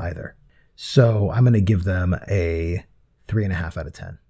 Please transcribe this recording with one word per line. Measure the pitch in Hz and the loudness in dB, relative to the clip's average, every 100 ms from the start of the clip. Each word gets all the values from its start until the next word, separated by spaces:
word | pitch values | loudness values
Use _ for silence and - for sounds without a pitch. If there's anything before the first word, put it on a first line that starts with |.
either. | 87 80 - - _ _ _ _ | -8 -10 -14 -18 _ _ _ _
So | - - 117 110 101 | 0 4 4 4 0
I'm | 107 | 4
gonna | 123 113 | 4 4
give | 95 104 | 4 2
them | 92 92 90 87 - | 0 -2 0 -2 -2
a | 101 85 82 82 85 - _ _ _ - | -2 0 -2 -2 -4 -8 _ _ _ -6
three | 107 | -4
and | 101 | -2
a | 87 | -4
half | 82 82 | -6 -8
out | 78 | -12
of | |
ten. | - 87 82 _ | -14 -16 -16 _